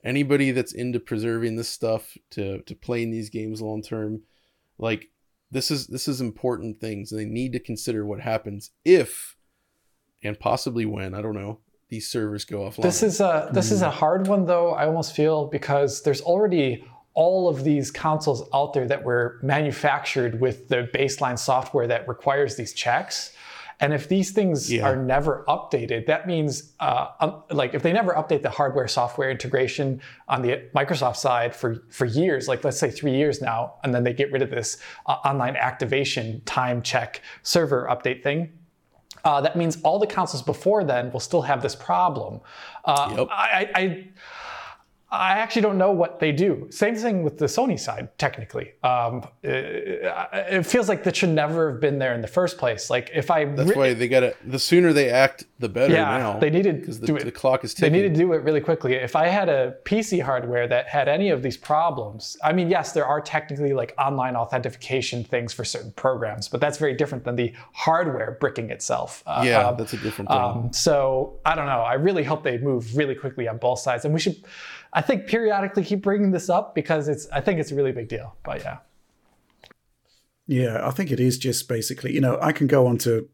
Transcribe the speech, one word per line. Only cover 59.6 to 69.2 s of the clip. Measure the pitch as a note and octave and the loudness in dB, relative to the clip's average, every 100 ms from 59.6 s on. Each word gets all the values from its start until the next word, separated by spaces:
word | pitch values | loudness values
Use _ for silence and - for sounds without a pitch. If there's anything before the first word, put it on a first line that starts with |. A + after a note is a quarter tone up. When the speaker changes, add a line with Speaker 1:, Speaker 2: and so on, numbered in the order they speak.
| B2 C3 | 0 -4
Speaker 2:
P | - G#3+ | -2 0
C | G#3+ F3+ | 2 -2
hardware | C3+ B2+ A#2+ A#2+ A#2+ | 0 -2 0 0 2
that | B2 - | 0 2
had | B2+ C3+ | 0 2
any | D#3 G3+ | 2 2
of | C#3+ | 0
these | C3 - | -2 -6
problems, | - D3+ E3 B2+ G#2+ G#2 - - | 0 2 2 -2 -8 -10 -14 -2
I | D3+ | 2
mean, | F3+ E3+ | 2 2
yes, | F3+ - | 2 2
there | D#3+ | 0
are | C3+ D3+ | 2 0
technically, | D3+ D#3 D3+ C#3+ C#3+ | 0 -4 -4 -2 0
like, | C3+ A#2 - | 0 -2 0
online | C#3 C#3 B2+ | 0 0 0
authentication | B2 A#2 B2+ A#2 - - C3 A#2+ A#2+ | -2 -2 -2 -4 -8 -4 -2 -2 -6
things | A2 B2+ A#2 | -2 -2 -2
for | - | -6
certain | A2 A#2+ A2 | -6 -8 -10
programs, | - C3 B2 A2 G#2+ - | -2 0 0 -4 -6 -6
but | A#2+ | -2
that's | D3 D3 | -2 0
very | D3+ | -2
different | B2+ C#3+ B2+ | 0 -2 -2
than | B2 B2 | -4 -2
the | A#2+ - - | -2 -4 -18
hardware | - - E3 E3+ B2+ A2 B2 | -2 2 2 0 -2 -6 -2
bricking | C#3 - A2+ | -2 -2 -8
itself. | - - B2 - - | -8 -4 -4 -4 -10